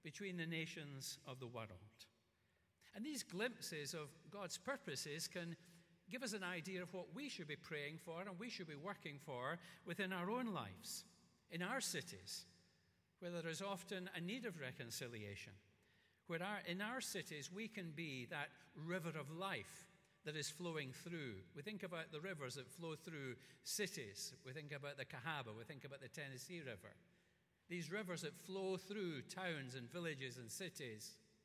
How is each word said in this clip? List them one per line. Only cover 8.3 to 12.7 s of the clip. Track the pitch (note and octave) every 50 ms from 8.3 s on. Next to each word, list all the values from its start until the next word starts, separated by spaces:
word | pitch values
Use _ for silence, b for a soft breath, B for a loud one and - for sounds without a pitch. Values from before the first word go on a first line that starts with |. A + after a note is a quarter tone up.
| F#3 E3+
we | A3+ B3
should | - - F#3 D#3+
be | D3+
working | C#3 D3 G3 G3 - - E3 C#3+ C#3 -
for | - C3+ B2 B2 C#3 E3 E3+ B B B B B
within | - E3+ - G3+ F#3
our | F#3+ F3+ F3 F#3
own | A3 B3 B3+ A3+ G3
lives, | D3+ A#2 G2 F2+ F#2+ - - - - - - - - - - - - - -
in | - E3+
our | F3+ F#3+ B3 C4+
cities, | - - - D#3 - - - F#2+ F#2 - - - - - - - B B